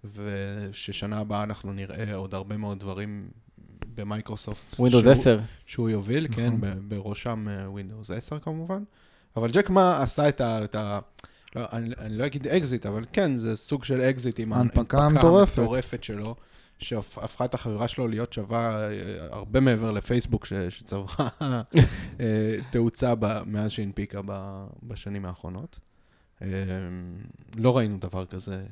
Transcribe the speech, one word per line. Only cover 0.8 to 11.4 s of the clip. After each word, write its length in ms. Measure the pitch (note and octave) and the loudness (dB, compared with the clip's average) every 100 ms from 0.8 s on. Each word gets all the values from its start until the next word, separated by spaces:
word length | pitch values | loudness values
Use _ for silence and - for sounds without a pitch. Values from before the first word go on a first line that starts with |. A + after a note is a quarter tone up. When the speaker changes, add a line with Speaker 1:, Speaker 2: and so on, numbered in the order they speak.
| - G2 G#2 G#2+ | -10 -8 -6 -4
Speaker 1:
הבאה 240 | G#2 G#2 | -4 -4
אנחנו 300 | G#2 G#2+ G2+ | -4 -6 -8
נראה 420 | G2 G2 - G#2+ | -8 -10 -8 -6
עוד 200 | G2 F#2+ | -6 -6
הרבה 220 | F#2+ G2 G#2+ | -8 -6 -6
מאוד 220 | G#2 G2 | -6 -6
דברים 480 | G2 F#2+ G#2 G#2 F#2+ - _ _ - - A2 | -8 -8 -8 -8 -12 -18 _ _ -20 -12 -12
במייקרוסופט 760 | A#2 G2+ G#2+ - A2 - G#2 - | -10 -6 -6 -6 -10 -8 -12 -12
Speaker 2:
Windows 180 | - B2 | 4 8
Speaker 1:
שהוא, 200 | B3 A#2+ | 10 10
Speaker 2:
עשר. 280 | A#2 C3 A2 A2 - - | 10 10 6 4 -10 -12
Speaker 1:
שהוא 240 | - A#2 | -4 0
יוביל, 380 | G#2+ G2+ C3 D#3 | 0 0 -2 -2
כן, 120 | A2 A#2+ | -2 0
Speaker 3:
נכון. 140 | A#2 | 0
Speaker 1:
ב-, 340 | G2+ F#2+ G2+ | -2 -6 -8
בראשם, 540 | G#2 G#2 G#2 A#2+ A2 G#2+ | -8 -6 -8 -6 -6 -6
אה, 180 | G2+ F#2+ G2+ | -8 -8 -10
Windows 380 | F#2+ G#2+ G#2 F#2+ | -12 -12 -10 -10
עשר 220 | - D3+ | -8 -10
כמובן. 440 | E3 D#3+ E3 F#3+ G#3 _ _ _ _ - | -8 -8 -8 -8 -10 _ _ _ _ -4
אבל 140 | A#2 | 2
ג'ק 200 | C#3 G3+ | 2 4
מה 320 | F#3 F#3 D#3+ | 6 6 4
עשה 260 | C3+ - D3 | 0 2 2
את 120 | C#3+ | 2
ה-, 240 | A#2+ A2 | -2 -2
את 100 | G#2 | -4
ה-, 240 | G#2+ G#2 G2+ - - - _ | -4 -4 -6 -8 -20 -20 _